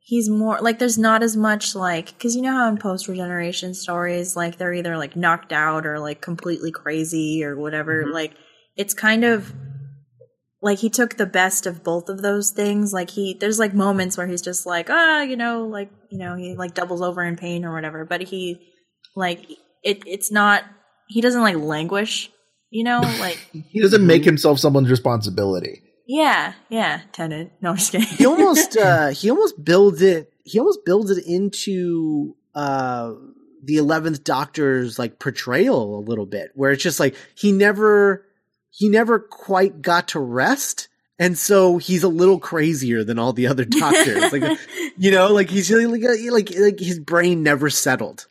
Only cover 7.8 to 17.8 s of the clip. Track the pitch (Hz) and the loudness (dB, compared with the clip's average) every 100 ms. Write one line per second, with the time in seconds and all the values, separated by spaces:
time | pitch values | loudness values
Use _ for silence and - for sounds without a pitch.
7.8 | 151 160 147 160 156 _ _ _ _ - | -4 -4 -2 -6 -8 _ _ _ _ -10
8.8 | 202 - 220 220 240 226 190 - - - | -8 -2 0 2 2 2 -2 -16 -16 -16
9.8 | - - _ _ _ _ _ _ 202 196 | -16 -20 _ _ _ _ _ _ -2 0
10.8 | 226 214 233 - 202 185 185 185 190 175 | 0 0 -2 0 -2 2 0 0 -6 -8
11.8 | - 170 170 196 202 202 202 - 208 208 | -4 -4 -4 -6 -2 -2 -2 -2 -2 0
12.8 | 208 196 180 - 196 185 202 220 214 196 | -2 -4 -6 -6 -6 -4 -4 0 0 2
13.8 | 196 196 185 180 180 175 - 180 - 175 | 0 0 -2 -4 -6 -8 -8 -8 -6 -6
14.8 | 170 311 330 302 285 254 233 233 226 208 | -2 2 2 2 -2 -4 -4 -4 -6 -8
15.8 | 202 _ _ 196 180 180 180 180 180 175 | -12 _ _ -12 -10 -10 -10 -10 -8 -6
16.8 | 180 175 180 180 175 170 175 175 175 165 | -6 -4 -4 -4 -4 -6 -8 -8 -8 -8